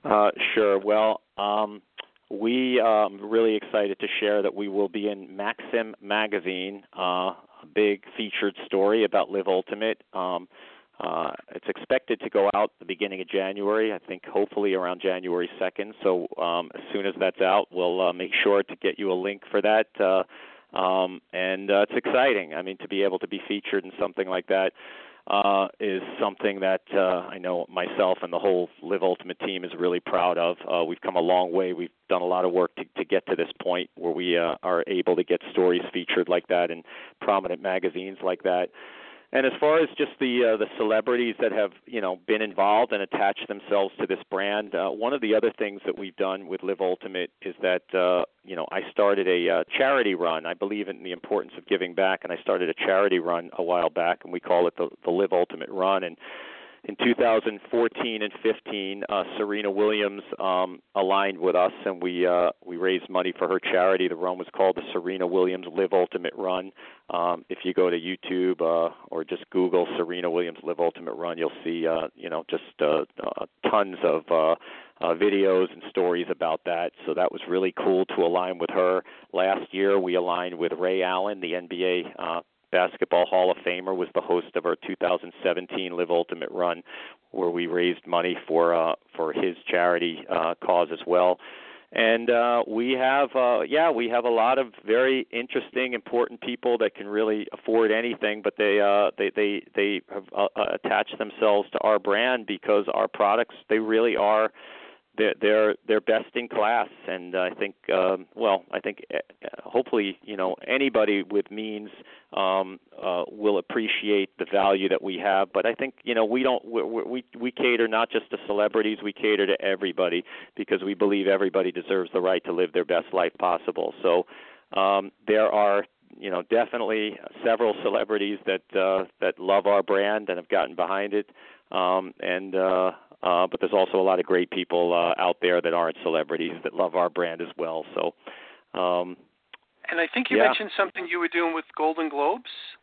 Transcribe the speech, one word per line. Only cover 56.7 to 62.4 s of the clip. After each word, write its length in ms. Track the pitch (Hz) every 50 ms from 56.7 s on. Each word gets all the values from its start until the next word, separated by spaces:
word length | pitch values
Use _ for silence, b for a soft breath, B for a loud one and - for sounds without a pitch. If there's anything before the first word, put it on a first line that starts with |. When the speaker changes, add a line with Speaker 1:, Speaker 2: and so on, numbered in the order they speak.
| B B B
Speaker 1:
in 120 | - 101
two 180 | - 127 123 120
thousand 460 | - 120 117 113 110 - 113 107 101 - -
fourteen 540 | - 117 117 110 - - - 117 113 107 104
and 100 | 101 - -
fifteen, 600 | - 113 107 - _ - 110 101 95 95 98 101 95
uh, 160 | - 104 98 87 - -
Serena 320 | - 107 104 104 107 104 101
Williams, 540 | 95 101 107 107 107 104 104 101 101 101 - - - -
um, 420 | - 95 92 92 92 92 92 - _ _ _
aligned 420 | 98 95 95 98 98 98 98 95
with 180 | 85 85 92 82
us, 160 | 90 90 98 - - -
and 160 | 101 95 87
we, 240 | 90 90 90 90 90
uh, 240 | 90 87 87